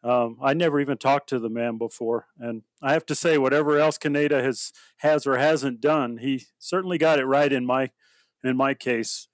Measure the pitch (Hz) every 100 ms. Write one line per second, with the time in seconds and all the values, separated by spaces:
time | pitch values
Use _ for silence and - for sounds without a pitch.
0 | 117 123 117 117 135 151 170 147 143 135
1 | 131 139 - 131 113 113 120 113 113 -
2 | 117 117 - _ 120 113 _ _ 135 156
3 | - 151 175 156 131 143 151 147 156 -
4 | 151 143 147 147 131 120 - - - _
5 | 151 151 143 131 147 156 135 120 139 156
6 | 123 113 131 131 - _ - 180 185 175
7 | 156 147 131 135 147 131 123 127 131 _
8 | _ _ _ _ 127 127 135 135 131 117
9 | 110 - -